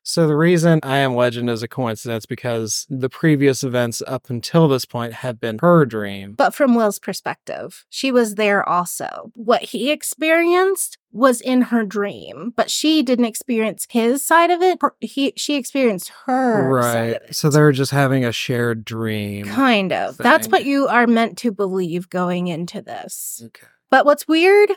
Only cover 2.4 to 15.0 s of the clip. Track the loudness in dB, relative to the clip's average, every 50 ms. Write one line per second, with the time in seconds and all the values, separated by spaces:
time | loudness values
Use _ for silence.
2.4 | -4 -4 -4 -4 -4 -4 -6 -6 -6 -6 -6 -4 -4 -6 -4 0 2 2 4 4
3.4 | 4 2 2 2 -2 -4 -2 -2 -2 -2 -4 -8 -8 -8 -8 -8 _ -8 -8 -8
4.4 | -6 0 2 4 4 4 4 0 -2 -4 -8 -8 -8 -8 -10 -10 -8 -10 -8 -6
5.4 | -6 -6 -4 0 4 4 6 6 4 2 0 -4 -6 -6 -8 -10 -12 -8 -2 0
6.4 | 0 0 2 0 2 2 2 2 2 0 -2 -4 -8 -10 -10 -8 -8 -10 -10 _
7.4 | _ -12 -12 -12 -12 -14 -16 -20 _ _ -12 -6 -4 0 2 2 2 0 -2 -2
8.4 | 0 2 2 0 0 0 0 0 -2 -2 -6 -10 -10 -10 -12 -12 -16 -18 -16 -8
9.4 | 0 0 0 0 0 -4 -8 -4 -2 -2 -2 -4 -4 -10 -8 -4 0 2 2 2
10.4 | 4 4 4 4 2 2 0 -2 -6 -10 -10 -16 _ _ -4 2 2 2 2 2
11.4 | -2 0 0 0 2 2 0 -2 -2 -2 -4 -4 -6 -6 -6 -10 -14 -16 -14 -12
12.4 | -12 -8 -2 -2 -2 -2 -2 -2 0 2 2 2 2 2 2 2 0 0 -2 -6
13.4 | -6 -4 -2 -2 -2 -2 -4 -6 -8 -4 -2 0 2 2 0 0 0 2 4 4
14.4 | 4 4 2 2 2 2 2 2 -2 -4 -4 -4